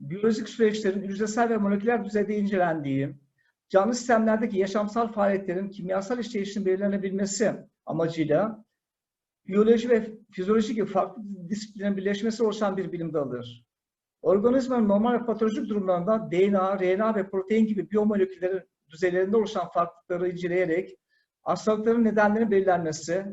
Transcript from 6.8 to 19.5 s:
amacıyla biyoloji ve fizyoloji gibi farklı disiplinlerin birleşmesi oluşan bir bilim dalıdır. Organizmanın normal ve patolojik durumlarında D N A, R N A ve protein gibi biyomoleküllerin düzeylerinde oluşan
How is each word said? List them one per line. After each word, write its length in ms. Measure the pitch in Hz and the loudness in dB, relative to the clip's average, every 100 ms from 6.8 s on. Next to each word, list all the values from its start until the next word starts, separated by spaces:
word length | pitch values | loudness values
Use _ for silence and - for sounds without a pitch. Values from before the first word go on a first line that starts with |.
| 202 202 190 196 202 - 208 - - _ - | 0 -2 -4 -4 -4 0 -2 -2 -10 _ -8
amacıyla 800 | 156 165 160 143 147 214 220 - _ _ _ _ _ _ _ - | -4 -2 -2 0 0 0 -6 -18 _ _ _ _ _ _ _ -2
biyoloji 440 | 190 220 233 240 | 2 4 4 4
ve 280 | 233 - - _ | 2 0 -10 _
fizyoloji 420 | - 185 220 214 | -6 0 2 2
gibi 120 | 220 190 | -2 -2
farklı 360 | 190 185 - 202 196 170 | 0 -2 -4 -14 -12 -8
disiplinlerin 480 | 214 - - 202 190 | -8 -10 -6 -4 -2
birleşmesi 480 | 190 202 226 220 | -2 -2 -2 0
oluşan 320 | 220 208 208 185 | -2 0 -2 -2
bir 160 | 170 | -4
bilim 220 | 170 165 | -6 -4
dalıdır. 520 | 156 135 123 117 120 _ _ _ _ _ _ | -4 -4 -6 -10 -18 _ _ _ _ _ _
Organizmanın 680 | 151 196 226 262 247 247 208 | 2 2 4 2 0 0 2
normal 320 | 202 233 240 | 2 2 0
ve 60 | 240 | -2
patolojik 420 | 214 220 220 226 | -2 -2 -2 -4
durumlarında 600 | 208 185 175 175 220 170 | -2 0 0 0 -2 0
D 220 | 170 196 | 2 2
N 60 | 196 | 2
A, 220 | 185 196 | 0 0
R 180 | 185 190 | 0 0
N 60 | |
A 100 | 220 | 0
ve 160 | 208 190 | -2 -2
protein 360 | 196 190 220 220 | -4 0 2 2
gibi 240 | 202 - | 0 -2
biyomoleküllerin 720 | 208 208 208 185 - 180 185 - _ _ | 0 2 2 0 -2 -4 -4 -8 _ _
düzeylerinde 460 | 156 180 180 190 226 | -4 -2 0 0 0
oluşan 320 | 202 | 0